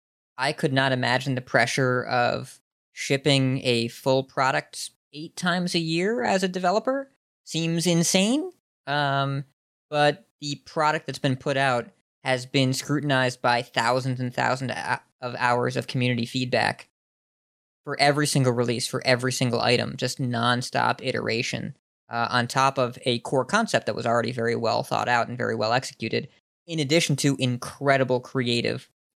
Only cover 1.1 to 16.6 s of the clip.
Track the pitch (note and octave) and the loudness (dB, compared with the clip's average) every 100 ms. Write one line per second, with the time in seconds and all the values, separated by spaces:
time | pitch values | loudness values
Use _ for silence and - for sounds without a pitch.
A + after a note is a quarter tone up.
1.1 | B2+ C3 B2+ - C3 A#2+ - C3 B2 G#2+ | 0 0 -4 0 2 2 2 2 0 0
2.1 | B2 A#2+ C3+ C3 - _ _ _ - - | 0 0 -2 -6 -16 _ _ _ -12 -2
3.1 | C3+ D3 C#3 C3 C3+ B2+ A#2 A#2 - C3+ | 0 4 4 2 0 0 0 0 -4 0
4.1 | C3 C3+ - C3 D3 - - - - _ | 0 0 -2 0 0 -4 -12 -14 -14 _
5.1 | D3 E3 - F3+ F3+ F3+ F3 D#3+ E3 F#3+ | -16 -14 -6 -2 -2 0 -2 0 0 0
6.1 | A#3+ A3+ G3 F#3+ F3+ F3+ G#3 A#3+ C4+ C4+ | 0 0 0 0 0 0 2 0 -4 -6
7.1 | _ _ _ - D#3+ E3 E3 E3 E3+ D#3+ | _ _ _ -6 -2 0 0 2 4 4
8.1 | F#3 G3+ C#4 F#4 - _ _ - C#3+ C#3+ | 4 2 0 -4 -12 _ _ -4 -2 0
9.1 | C#3 C#3 C#3 C3+ _ _ _ _ D3 D3 | 0 -2 -4 -8 _ _ _ _ 2 2
10.1 | D3+ _ _ D3 C#3 - E3 D3+ D#3+ - | 2 _ _ -10 -10 -8 0 0 0 -4
11.1 | - C#3+ B2+ D3+ C3+ C#3 A#2+ A2+ _ _ | -2 -2 0 0 0 2 0 -4 _ _
12.1 | _ C3+ B2+ B2+ C#3+ C3 C3 - D3 D3 | _ -2 -2 0 2 2 0 -2 -2 0
13.1 | C3 B2+ B2 B2 A#2+ A#2+ - A#2 B2+ C3 | 2 0 0 0 0 0 0 2 2 0
14.1 | B2+ B2 B2 B2 B2+ B2+ - - B2 - | -4 -4 -2 0 0 -4 -6 -4 -6 -8
15.1 | _ B2+ A#2+ B2 B2 B2+ B2+ C3 C3 B2 | _ -10 -2 0 2 0 -4 -4 -2 0
16.1 | A#2+ A#2 C3 B2+ A#2+ | 0 -2 -4 0 2